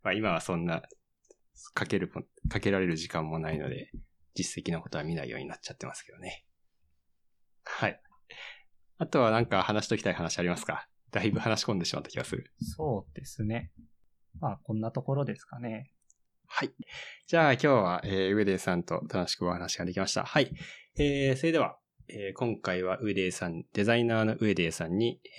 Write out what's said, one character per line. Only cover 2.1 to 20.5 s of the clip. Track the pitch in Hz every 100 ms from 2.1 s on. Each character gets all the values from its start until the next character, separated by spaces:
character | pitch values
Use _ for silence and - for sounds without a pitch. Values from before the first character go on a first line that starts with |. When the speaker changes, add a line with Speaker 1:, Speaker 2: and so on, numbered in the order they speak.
| 90 - - -
Speaker 1:
か | 101
け | 101
ら | 98
れ | 92
る | 80
時 | -
間 | 85 78
も | 80
な | 80
い | 78
の | 71
で、 | 65 - - - _ _ -
実 | 90 -
績 | -
の | 82
こ | -
と | 76
は |
見 | 78 82
な |
い | 64
よ | 55
う |
に | -
な | -
っ |
ち | -
ゃ |
っ | -
て | -
ま | -
す |
け | -
ど | -
ね。 | - - _ _ _ _ _ _ _ _ _ _ _ _
は | - - 107
い。 | - _ _ - - - - - _ _ -
あ | 160
と | 147
は | 113
な | 110
ん | 117
か | 95
話 | 90 104 -
し |
と | 107
き |
た | 101
い |
話 | 90 82 -
あ |
り | 87
ま | 85
す | -
か？ | 80 - _ -
だ | 104
い | 107
ぶ | 104
話 | 117 107
し | -
込 | 98
ん |
で | 85
し | -
ま |
っ |
た | -
気 | -
が | -
す | -
る。 | - -
Speaker 2:
そ | - - 156 104 -
う | -
で | 139
す | -
ね。 | 107 117 82 - - _ _ _ _ -
ま | 127
あ、 | 98
こ | -
ん | 110
な | 113
と | 127
こ | 131 139
ろ | 139
で | 104
す | -
か | 123
ね。 | 120 110 135 _ _ _ _ _ -
Speaker 1:
は | - -
い。 | - - - - - -
じ | 165
ゃ | 151
あ |
今 | 123
日 | 147
は、 | 127 90 87
え | 87
ー、 | 95 95 104
ウ |
エ | 101
デ | 92
ン |
さ | - 87
ん |
と | - 85 -
楽 | 95 87
し | -
く | 87
お |
話 | 90 87 -
が | 90
で |
き | 92
ま | 95
し |
た。 | -
は | - 147
い。 | 135